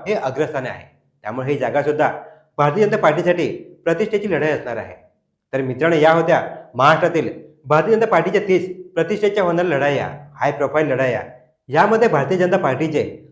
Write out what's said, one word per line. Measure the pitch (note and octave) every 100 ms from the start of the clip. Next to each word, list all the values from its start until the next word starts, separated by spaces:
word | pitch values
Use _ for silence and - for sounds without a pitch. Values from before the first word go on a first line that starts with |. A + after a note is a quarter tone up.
| F3
हे |
अग्रस्थानी | G#3 C3 B2+ D3+ C#3 A#2+
आहे, | F#2 F#2 _ _ _
त्यामुळे | G#2+ B2 C3
ही | C3+
जागा | A#2+ C#3
सुद्धा | C#3+ D3+ C3+ G#2+ - - _ -
भारतीय | D3 F#3 G#3
जनता | A3
पार्टीसाठी | D#3+ D#3 E3+ F3 B2+ - - -
प्रतिष्ठेची | E3 E3+ G#3 G#3+ G#3
लढाई | D3+ D3+
असणार | D3 A#2+ A2
आहे. | F#2+ - _ _ _ _ _
तर | C3+
मित्रांनो, | C3 B2+ D#3+ E3
या | D#3
होत्या | E3 E3 D3+ - - - A#2+
महाराष्ट्रातील | C#3 D#3+ E3+ D#3+ A2 - - _ C3
भारतीय | D3+ G#3+ A3
जनता | A3+
पार्टीच्या | F3 F3 G#3 F#3+
तीस | F3+ F#3 - -
प्रतिष्ठेच्या | E3 E3 G#3 G#3 G#3
होणाऱ्या | F3 E3+ F3+ C#3
लढाया, | C#3+ C3+ F#2 - - -
हाय | C3+
प्रोफाईल | C#3 C3+ D3+ D3
लढाया. | C3 C3 G#2+ - - _ _ -
यामध्ये | D3 G#3 A3 A#3
भारतीय | D3 C3+ F#3
जनता | F3+ -
पार्टीचे | C#3 C3 D#3 D3+ G#2 - -